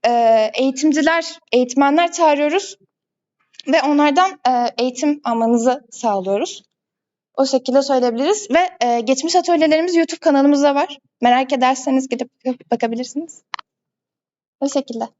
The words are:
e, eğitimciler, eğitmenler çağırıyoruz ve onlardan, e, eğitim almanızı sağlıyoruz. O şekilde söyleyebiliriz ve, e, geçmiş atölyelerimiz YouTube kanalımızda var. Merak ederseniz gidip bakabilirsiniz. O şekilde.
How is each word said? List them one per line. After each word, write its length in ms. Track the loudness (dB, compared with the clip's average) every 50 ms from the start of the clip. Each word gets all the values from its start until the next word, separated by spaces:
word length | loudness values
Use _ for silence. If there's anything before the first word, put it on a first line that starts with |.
| 0 0
e, 40 | 0 2 2 4 4 4 2 0 -2
eğitimciler, 840 | -2 -2 -2 -2 0 0 0 2 2 2 0 0 0 -4 -6 -14 -18 _ _
eğitmenler 600 | 0 0 0 0 0 2 2 2 4 2 0 0
çağırıyoruz 640 | 0 2 2 2 4 2 0 0 0 -2 -4 -4 -18 _ _ _ _ _ _ _ _ _ _ _ _ _ _ _ _ _ -4 0
ve 140 | 0 0
onlardan, 580 | 2 2 2 2 2 2 4 2 2 0 -2 -2 _ 0
e, 40 | 0 0 0 -2 -2 -2
eğitim 440 | -4 -4 -4 -2 -2 -2 -2 -2 _
almanızı 640 | -4 -2 0 0 2 0 2 2 0 -2 -2 _ _
sağlıyoruz. 720 | -18 -6 -4 -2 -2 -2 -2 -2 -2 -2 -4 -6 -8 -16 _ _ _ _ _ _ _ _ _ _ _ _ _ _ _ -4
O 80 | -2
şekilde 360 | 0 0 -2 -2 2 0 0
söyleyebiliriz 680 | 2 2 0 0 0 0 -2 -2 -2 -2 -2 -2 -4 0
ve, 180 | 0 0 0 0 -2 -4
e, 180 | -2 0 0 -2
geçmiş 360 | 0 -2 -2 -2 -2 0 0
atölyelerimiz 600 | 0 2 2 2 2 2 2 2 2 0 0 0
YouTube 240 | 0 0 0 -4 -2
kanalımızda 560 | 0 2 2 4 4 4 4 4 2 2 2
var. 220 | 2 -2 -4 -6 -18 _ _ _ _
Merak 320 | 2 2 2 2 0 -2 -2
ederseniz 560 | 0 2 2 0 0 -2 -2 -2 -2 -2 -2
gidip 200 | -6 -8 -8 -12 _ _ _ -8 -8 -8 -4 _
bakabilirsiniz. 720 | -4 -2 -2 -4 -4 -6 -8 -8 -8 -10 -10 -10 -16 -20 _ _ -18 -18 _ _ _ _ _ _ _ _ _ _ _ _ _ _ _ _ _ _ _ _
O 100 | -6 -4
şekilde. 340 | -4 -4 -6 -6 -8 -10 -10 -10 _ _